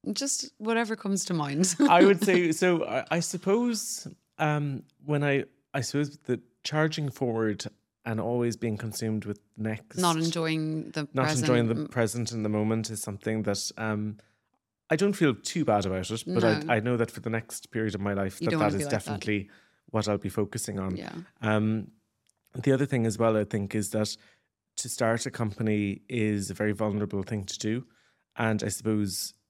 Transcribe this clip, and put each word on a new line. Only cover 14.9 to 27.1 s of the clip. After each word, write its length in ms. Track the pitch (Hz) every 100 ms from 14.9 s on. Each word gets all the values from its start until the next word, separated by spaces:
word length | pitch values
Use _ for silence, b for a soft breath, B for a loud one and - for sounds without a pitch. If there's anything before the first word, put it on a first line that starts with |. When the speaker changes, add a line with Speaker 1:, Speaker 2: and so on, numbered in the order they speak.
Speaker 2:
I 40 |
don't 200 | 156 202
feel 200 | 202 156
too 300 | 110 - 175
bad 200 | 139 104 95
about 220 | 92 92
it, 140 | 113 -
but 160 | -
Speaker 1:
No. 280 | 113 107 151
Speaker 2:
I, 40 | 113
I 40 |
know 160 | 113 120
that 140 | 113
for 80 | -
the 120 | 113
next 420 | 113 113 - -
period 240 | 113 110 98
of 40 |
my 120 | 101
life, 260 | 98 98 -
Speaker 1:
You 40 | 165
Speaker 2:
that 40 |
Speaker 1:
don't 80 | 160
Speaker 2:
that 60 | 107
Speaker 1:
wanna 100 | 98
Speaker 2:
is 60 |
Speaker 1:
be 20 |
like 60 | -
that. 40 | 107
Speaker 2:
definitely 440 | - 98 - 104 95 b b b b
what 180 | 110 104
I'll 100 | 101
be 100 | 101
focusing 500 | 110 101 113 - 98
on. 160 | 95 92
Speaker 1:
Yeah. 160 | - - 180 _
Speaker 2:
Um, 460 | 110 107 107 110 - _ _ _ _ _ _
the 160 | 127 139
other 160 | 135 139
thing 200 | 131 113
as 120 | 107
well, 180 | 113 110
I 60 |
think, 320 | 104 107 101
is 160 | 110 101
that 260 | 110 104 - b b b b _ -
to 120 | 120
start 380 | - 117 113 131
a 40 |
company 680 | - 110 98 110 104 101 - -
is 400 | 123 107 104 98
a 40 |
very 180 | 92 107
vulnerable 520 | 104 107 104 104